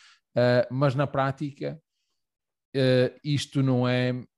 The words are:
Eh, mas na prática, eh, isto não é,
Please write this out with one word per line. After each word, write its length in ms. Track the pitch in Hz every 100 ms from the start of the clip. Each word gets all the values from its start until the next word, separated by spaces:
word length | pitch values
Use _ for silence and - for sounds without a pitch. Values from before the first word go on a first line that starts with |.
| - _ _ 117
Eh, 320 | 123 123 -
mas 240 | 127 143 127
na 100 | 139
prática, 720 | 139 135 135 147 - 147 156 _ _ _ _ _ _ _ _ _
eh, 400 | 135 131 127 127 -
isto 400 | 151 139 - 139
não 240 | 135 127 123
é, 380 | 123 127 127 -